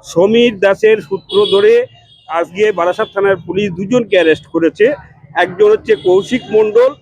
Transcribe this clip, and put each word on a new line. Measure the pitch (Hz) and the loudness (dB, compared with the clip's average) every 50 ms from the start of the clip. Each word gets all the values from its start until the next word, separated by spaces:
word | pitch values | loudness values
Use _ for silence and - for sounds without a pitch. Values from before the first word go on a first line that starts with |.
| _ | _
সমীর | - - 165 185 208 226 233 240 247 220 185 | -4 -2 0 0 2 2 2 2 2 0 0
দাসের | 202 196 196 190 220 214 220 | 0 0 0 2 2 2 2
সূত্র | 214 160 - 190 190 _ - 190 202 208 | 0 -2 -10 -10 -10 _ -4 -2 -2 0
ধরে | 175 190 196 202 214 233 240 254 254 - - _ _ - _ _ - | 2 0 2 4 4 2 2 0 -4 -14 -20 _ _ -20 _ _ -6
আজকে | 156 170 170 156 175 190 214 214 | -4 -4 -4 -6 -4 -2 -2 -2
বারাসাত | 202 170 170 180 175 - - - _ | 0 -2 -2 -2 -2 -4 -6 -6 _
থানার | 196 196 196 196 | -2 0 0 -2
পুলিশ | 180 160 165 175 202 208 202 | -2 -4 -8 -6 -4 -4 -4
দুজনকে | 165 175 202 190 247 247 233 196 196 | -6 -8 -6 -2 -2 -2 0 0 0
অ্যারেস্ট | 185 165 160 156 - - | 2 2 2 0 -2 -4
করেছে। | - - 165 165 160 - - 208 269 294 - - - - _ - _ - | -8 -4 -2 -2 -2 0 0 0 0 0 -4 -12 -20 -20 _ -20 _ -4
একজন | 165 180 185 180 185 208 208 | -4 -4 -4 0 0 2 2
হচ্ছে | 214 208 208 220 214 | 2 0 0 -2 -2
কৌশিক | 165 139 180 180 196 185 - 247 254 - - | 0 2 0 0 0 0 -2 -6 -8 -6 -2
মণ্ডল | 208 214 220 214 208 233 254 269 285 _ | 0 0 0 2 2 2 2 2 -2 _